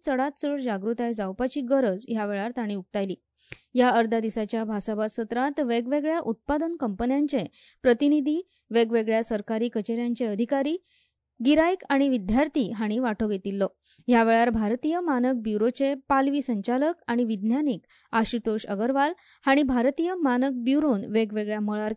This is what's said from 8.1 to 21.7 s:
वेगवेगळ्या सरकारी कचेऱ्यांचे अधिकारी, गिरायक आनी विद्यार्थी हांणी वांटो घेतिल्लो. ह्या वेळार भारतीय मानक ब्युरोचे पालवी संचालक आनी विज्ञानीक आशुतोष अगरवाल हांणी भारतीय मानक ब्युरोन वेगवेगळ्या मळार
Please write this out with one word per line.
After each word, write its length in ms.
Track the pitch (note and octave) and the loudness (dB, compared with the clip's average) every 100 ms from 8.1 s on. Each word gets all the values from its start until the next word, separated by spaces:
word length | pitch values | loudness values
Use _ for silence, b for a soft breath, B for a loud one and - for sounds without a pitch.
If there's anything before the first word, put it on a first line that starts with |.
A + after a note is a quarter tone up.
| D4+ C#4 D#4 F#4 _ - | 2 2 -2 -6 _ -2
वेगवेगळ्या 520 | A3+ A3+ A3+ A3 A3 | 0 2 2 2 0
सरकारी 440 | A3+ G#3+ G#3 A3 A#3+ | 0 -4 -4 -2 -2
कचेऱ्यांचे 580 | A#3 G3+ A#3 A#3+ A#3 A#3 | -4 -4 -2 -2 -2 -2
अधिकारी, 500 | G3+ A#3 C#4 C#4 F4 _ _ _ _ _ - | -2 0 0 0 -4 _ _ _ _ _ -2
गिरायक 440 | B3 D4+ E4+ F#4 - | 4 4 4 0 0
आनी 180 | C#4 C#4 | 2 2
विद्यार्थी 600 | B3+ F#3 A#3 D4+ D#4 G#3 | 0 2 2 2 0 -2
हांणी 280 | G#3+ G#3+ A3 | -2 -2 0
वांटो 300 | B3+ G#3 G#3+ | -2 0 -2
घेतिल्लो. 380 | G3 G3+ G3 G3 _ b b - | -2 -4 -2 -2 _ b b 2
ह्या 140 | A#3+ | 4
वेळार 260 | A3+ A3+ A#3+ | 6 4 4
भारतीय 500 | A3+ G#3 A#3+ D4+ E4+ | 2 0 -2 -2 -2
मानक 420 | F4 B3+ B3 B3+ | 0 0 2 0
ब्युरोचे 500 | A3 G#3 A3+ - C#4 C#4 - | -2 0 0 0 -2 -2 0
पालवी 320 | C4+ C#4 C#4+ | 2 2 0
संचालक 600 | C4 G#3+ G3 B3+ D4+ F4 - | -2 -4 -2 0 0 -2 -4
आनी 160 | A#3+ | -2
विज्ञानीक 560 | A#3 G#3+ G#3+ C4 D4 F3+ _ b b | 0 -2 0 0 0 -4 _ b b
आशुतोष 540 | A3+ A3+ A#3+ A3 A3 - | -2 0 -2 -2 -4 -4
अगरवाल 460 | G3 A#3 C4+ C#4+ F4+ b b C#4 | -4 0 0 0 -2 b b 2
हांणी 160 | C#4 | 4
भारतीय 520 | C4+ B3 B3 C#4+ E4+ | 4 2 2 0 -2
मानक 380 | F#4 C#4 B3 C4+ B3 | 0 0 2 0 -2
ब्युरोन 400 | A#3 C#4+ D4+ G#3 | 0 2 2 0
वेगवेगळ्या 560 | - G#3+ G#3+ G#3+ G#3 G#3+ | 0 -2 0 -4 -4 -4
मळार 320 | G#3 | -2